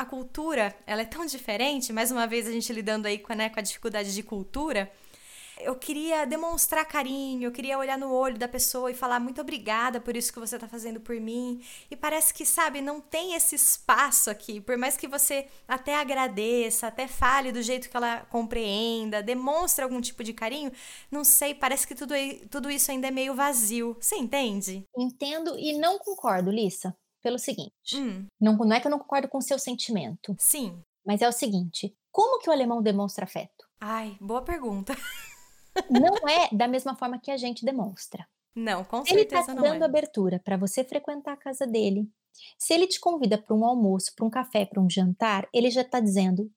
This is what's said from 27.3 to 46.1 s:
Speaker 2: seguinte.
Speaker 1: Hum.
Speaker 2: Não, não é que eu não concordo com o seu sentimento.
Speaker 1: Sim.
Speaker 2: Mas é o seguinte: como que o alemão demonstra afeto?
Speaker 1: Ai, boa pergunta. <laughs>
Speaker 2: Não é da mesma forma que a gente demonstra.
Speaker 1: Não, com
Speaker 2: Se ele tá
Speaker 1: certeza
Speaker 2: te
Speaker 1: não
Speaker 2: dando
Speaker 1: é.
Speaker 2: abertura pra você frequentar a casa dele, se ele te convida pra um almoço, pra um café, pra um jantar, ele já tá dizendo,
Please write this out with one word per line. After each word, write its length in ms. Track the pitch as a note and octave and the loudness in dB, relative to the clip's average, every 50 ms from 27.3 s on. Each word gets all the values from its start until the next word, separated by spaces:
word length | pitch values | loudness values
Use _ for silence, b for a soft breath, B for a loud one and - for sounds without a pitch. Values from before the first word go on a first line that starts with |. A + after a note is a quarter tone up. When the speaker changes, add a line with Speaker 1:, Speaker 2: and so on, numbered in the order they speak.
| B3 B3 | -2 -2
Speaker 2:
seguinte. 320 | - C#4 A3 - - - _ _ - - - | -4 -4 -6 -6 -8 -12 _ _ -8 -6 -4
Speaker 1:
Hum. 300 | C#4 C4+ A3+ F#3 F#3+ G3 G3 _ - | -4 -4 -4 -4 -6 -10 -8 _ 4
Speaker 2:
Não, 160 | G#3+ A3 G#3+ | 6 6 6
não 160 | G#3 A#3 G#3+ A3 | 6 6 4 4
é 40 | B3+ | 4
que 80 | B3+ | 4
eu 40 | C#4+ | 2
não 80 | D4 C#4+ | 0 0
concordo 280 | - - C#4+ C#4 C4+ | -2 -2 -2 0 0
com 100 | C4+ - | -2 -4
o 40 | C4+ | -4
seu 160 | C4 - C#4 C4 | -2 0 -2 -2
sentimento. 760 | - B3+ B3 - - - A3+ F3+ C#3+ A2+ E3 - - - F#3+ - | -2 -4 -6 -6 -4 -2 -2 -2 -4 -4 -8 -10 -8 -8 -4 0
Speaker 1:
Sim. 420 | - - - D4+ B3 F#3 E3+ F3 - _ _ _ - | 2 2 2 2 -2 -8 -10 -12 -18 _ _ _ -2
Speaker 2:
Mas 160 | G3+ G#3 G3+ | 0 2 4
é 60 | A#3 | 4
o 40 | A#3+ | 4
seguinte: 640 | A#3+ - C#4+ A3+ G3+ F3+ F3+ E3 - - - G3 - _ _ _ | 2 2 0 0 0 0 0 -2 -4 -6 -8 -8 -8 _ _ _
como 280 | - F#4+ G#4+ C5 C5 - | 4 4 4 4 4 2
que 100 | - E4+ | 2 2
o 40 | D#4 | 4
alemão 280 | C#4 B3+ A#3 A#3 A#3 | 4 4 2 2 2
demonstra 440 | G#3 A3 G3 G3+ G3+ F#3 - G3+ G3 | 2 2 2 2 0 -2 -4 -6 -8
afeto? 400 | - - F3 D#3+ - _ _ - _ _ - | -6 -6 -8 -10 -10 _ _ -20 _ _ -12
Speaker 1:
Ai, 360 | G#3+ G#3 A3 A3 A3 G#3+ G3+ G3+ | -8 -6 -6 -6 -6 -8 -12 -10
boa 220 | G3 G3+ A3+ B3+ B3+ | -6 -4 -4 -4 -2
pergunta. 500 | E4 F4 D#4+ B3+ A3+ G3+ G3 G3 - C#4 | -4 -6 -4 -4 -4 -4 -4 -4 -6 -6
<laughs> 960 | - - - - - - - - - - _ - - - _ - F#4 F4+ - | -6 -8 -10 -12 -12 -14 -16 -18 -20 -20 _ -20 -20 -12 _ -2 -2 2 6
Speaker 2:
Não 380 | B3 A#3+ C#4+ F4+ G4+ A#4 - | 6 8 8 8 6 4 4
é 220 | C#4+ D#4 F4 E4 - | 4 4 6 4 4
da 160 | A3 G#3 A#3+ | 4 2 2
mesma 280 | B3 B3 B3+ - C4+ B3+ | 2 2 0 -2 -2 -4
forma 220 | - C4 A#3+ B3+ B3 | -4 -4 -6 -6 -6
que 120 | - C#4+ | -6 -6
a 60 | C#4 | -4
gente 260 | C4 B3 A#3+ A#3 - A3+ | -4 -4 -4 -4 -2 -2
demonstra. 600 | C4 C4+ B3+ F#3+ G3+ F#3 - - - - F3+ E3+ _ _ _ _ _ - | -2 -2 -2 -2 -4 -6 -10 -14 -14 -14 -14 -16 _ _ _ _ _ -8
Speaker 1:
Não, 300 | A3+ A3+ A3 F#3+ F3 F#3 | -4 -2 -2 -2 -2 -4
com 220 | - A3+ A#3+ D4 | -4 -4 -2 2
Speaker 2:
Se 80 | E4+ F#4+ | 4 6
ele 100 | G#4 G#4+ | 6 6
tá 120 | - - | 6 4
Speaker 1:
certeza 160 | F4 E4+ - C4 | 0 2 0 2
Speaker 2:
te 20 | |
Speaker 1:
não 80 | B3+ D4 D4 D#4 | 4 4 4 4
Speaker 2:
dando 80 | D#4+ D#4+ | 4 2
Speaker 1:
é. 20 | |
Speaker 2:
abertura 560 | D4 C4 D4+ D4+ - - A3 F#3+ F3+ F3+ F3+ - | 4 4 2 2 2 0 0 2 2 2 0 0
pra 140 | G3+ G3 | 0 0
você 260 | F#3 G3 F#3+ - C4 C4 | 2 0 0 0 0 -2
frequentar 480 | - - D4 - - D4 C#4+ C#4+ D4 C#4 | -2 -2 -6 -4 -4 -8 -6 -8 -10 -10
a 40 | |
casa 280 | C#4+ - C#4 C4 - C#4 | -8 -8 -6 -4 -2 -2
dele, 440 | A#3+ A3 A3+ G#3+ G3+ F#3+ G#3 G#3+ G#3+ _ _ _ _ _ B B B B B | 0 2 2 4 4 2 2 0 -2 _ _ _ _ _ B B B B B
se 140 | - - E4 | 0 4 6
ele 120 | E4+ F#4 | 6 6
te 140 | F#4 - - | 4 2 2
convida 380 | - F4 E4+ D4+ B3+ G3 A3 | 2 2 2 4 4 4 4
pra 180 | G#3+ - - G#3+ | 2 2 2 2
um 80 | G#3+ A3+ | 4 4
almoço, 460 | A#3+ B3+ B3 G#3+ G3 F#3+ F#3+ - - - | 4 4 6 6 4 4 4 0 -2 -2
pra 100 | - A3+ | -2 -2
um 40 | A3+ | 0
café, 360 | A3+ B3+ B3 - - G#3+ G3 | 0 -2 -2 0 0 0 0
pra 160 | - - G3 | 2 4 4
um 80 | F#3 F3 | 4 4
jantar, 580 | - G3 F#3 F3+ F#3 - A#3 A3 G3+ G3 - - - | 6 4 4 4 4 2 2 2 2 2 0 0 2
ele 180 | A#3+ A#3+ B3+ | 4 4 4
já 120 | A#3 B3+ B3+ | 4 2 0
tá 160 | B3+ - B3 | 2 2 2
dizendo, 500 | A3 G3+ | 4 4